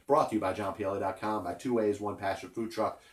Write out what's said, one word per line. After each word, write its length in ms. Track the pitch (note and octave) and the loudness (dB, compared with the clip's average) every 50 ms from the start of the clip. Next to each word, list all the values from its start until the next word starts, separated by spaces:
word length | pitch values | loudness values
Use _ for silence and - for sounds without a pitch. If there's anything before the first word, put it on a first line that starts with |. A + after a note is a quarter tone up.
| _ | _
brought 240 | - C#3+ D#3 E3 - | 4 4 4 4 4
to 40 | A2 | 2
you 60 | G#2+ | 0
by 140 | G2 F#2+ - | 0 0 -2
John 200 | G2+ G2+ G2 - | -2 -2 -4 -2
Pielli 240 | - G2+ F#2+ G2 G2 | -2 -2 -2 0 0
dot 220 | G2 - - - | -2 -2 -2 -2
com, 240 | A2 A2 G#2+ G#2 F#2 | -2 -2 -2 -2 -2
by 100 | F2 F2 | -4 -6
Two 200 | - - B2+ A#2+ | -4 -2 0 2
Ways, 260 | A2+ G#2+ G#2 G2+ G2+ | 4 4 4 2 2
One 160 | G#2 G#2 G2 | -2 -4 -4
Passion 320 | F2+ G2+ - - - F#2+ F2+ | -2 -2 -2 -2 -4 -6 -8
Food 220 | - A2+ A2+ A2+ | -6 -6 -6 -4
Truck, 320 | - A2 G#2+ - - - - - | -2 0 0 -2 -2 -6 -14 -20